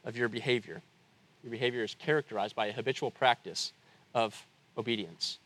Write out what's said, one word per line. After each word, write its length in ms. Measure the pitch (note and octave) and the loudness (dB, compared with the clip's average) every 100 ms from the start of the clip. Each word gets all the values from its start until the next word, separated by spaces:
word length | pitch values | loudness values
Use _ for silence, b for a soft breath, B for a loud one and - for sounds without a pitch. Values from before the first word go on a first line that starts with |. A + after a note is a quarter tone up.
of 120 | B2 A#2+ | -8 0
your 120 | A#2+ | 0
behavior. 540 | A#2 A2+ B2 G2 E2 - _ _ _ _ _ | 0 0 0 0 -14 -14 _ _ _ _ _
Your 80 | B2 | -10
behavior 320 | A2+ B2 B2 | -2 0 0
is 100 | G#2+ | -4
characterized 600 | - - D3+ - G#2+ G#2 - | -4 0 0 2 -2 -2 0
by 100 | G#2+ | -2
a 60 | |
habitual 400 | A2 A#2+ C3+ C3+ | 0 -2 0 -4
practice 600 | - B2+ A#2 F#2 E2 - - b b b | 4 4 4 -2 -6 -6 -8 b b b
of 300 | B2 A2 - - _ _ - | 2 2 -2 -20 _ _ -6
obedience. 640 | A2+ A2+ E2+ E2+ - - | -2 -2 -4 -6 -6 -6